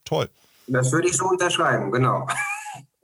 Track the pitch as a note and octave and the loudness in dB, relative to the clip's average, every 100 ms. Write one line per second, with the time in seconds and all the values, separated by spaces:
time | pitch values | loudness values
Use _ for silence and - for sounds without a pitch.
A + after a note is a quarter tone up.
0 | - D#3 - _ _ _ - C3 C3 D#3+ | -4 -2 -2 _ _ _ -2 0 2 2
1 | F3+ F3+ F#3 F3+ F3 E3+ D#3 A2 G2+ B2 | 2 0 0 2 2 2 2 2 0 2
2 | B2+ G2+ C3 - G5 G#5 G#5+ G#5 - _ | 2 0 -2 -4 -4 -6 -10 -16 -18 _